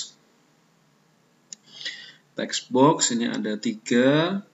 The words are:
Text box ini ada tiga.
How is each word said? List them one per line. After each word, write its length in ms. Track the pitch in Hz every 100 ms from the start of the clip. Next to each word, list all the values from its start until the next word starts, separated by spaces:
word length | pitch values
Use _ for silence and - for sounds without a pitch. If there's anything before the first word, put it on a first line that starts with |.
| - - _ _ _ _ _ _ _ _ _ _ _ _ _ - _ - - - - - _
Text 400 | - 107 - -
box 400 | 123 143 165 -
ini 160 | - 117
ada 240 | 113 107
tiga. 880 | 104 117 107 - 120 131 151 175 196 -